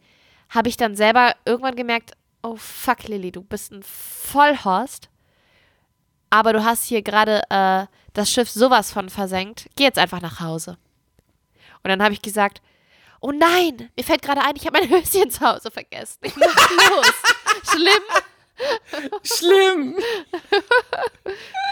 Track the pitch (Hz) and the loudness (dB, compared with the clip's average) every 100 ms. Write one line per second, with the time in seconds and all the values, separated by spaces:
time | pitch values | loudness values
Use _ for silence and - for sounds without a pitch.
0 | _ _ _ _ _ 233 233 226 233 202 | _ _ _ _ _ -2 -2 -2 -4 2
1 | 214 233 247 - - 240 262 247 240 233 | 2 4 4 2 -2 -4 -4 -6 -4 -6
2 | - - _ _ 233 226 - - - 240 | -6 -20 _ _ -14 -12 -16 -6 -4 -4
3 | - 202 180 180 185 214 - 202 - - | -6 -10 -10 -12 -12 -12 -12 -18 -20 -18
4 | - - - 269 294 285 196 185 254 - | -16 -14 -4 2 4 2 0 -2 -4 -12
5 | - _ _ _ _ _ _ _ _ _ | -20 _ _ _ _ _ _ _ _ _
6 | _ _ _ 214 220 220 220 233 - 233 | _ _ _ 2 4 2 0 -2 -2 -4
7 | 208 208 214 214 - 196 190 190 196 _ | 0 2 2 0 0 0 2 0 -2 _
8 | _ - 208 - 233 208 254 247 196 214 | _ -4 -2 0 -2 2 4 4 2 -6
9 | 190 - 190 185 190 226 - - 269 - | -8 -8 -6 -6 -6 -12 -12 0 0 2
10 | 180 180 170 - 165 160 160 175 _ _ | 0 -2 -10 -10 -8 -8 -10 -16 _ _
11 | _ _ _ _ _ _ _ _ 185 190 | _ _ _ _ _ _ _ _ -2 0
12 | 208 202 - 208 202 - _ _ _ _ | 0 -2 -6 -2 -2 -4 _ _ _ _
13 | _ _ 240 294 330 359 339 240 233 - | _ _ -6 0 2 4 0 -4 -12 -8
14 | 247 311 294 285 262 294 320 311 320 349 | -2 -2 0 -2 0 -2 0 2 4 2
15 | 311 392 359 - 254 - 220 - - - | 2 0 0 0 0 0 -6 -14 -14 -14
16 | 220 - - - - - - 349 494 370 | -14 -12 -10 2 4 6 4 6 4 6
17 | - - 453 480 - 427 - 320 339 403 | 4 2 0 0 -2 -2 -2 0 4 2
18 | 415 571 - _ _ - 539 453 - 294 | 2 -4 -4 _ _ -8 -6 -6 -8 -12
19 | 277 415 - 453 349 392 381 370 262 359 | -10 -10 -8 -2 4 4 4 2 -4 -6
20 | 466 427 311 330 - - - 480 - - | -6 -8 -8 -14 -4 -4 0 0 0 -6
21 | 494 - - 403 - 762 784 | -8 -10 -14 -14 -12 -8 -6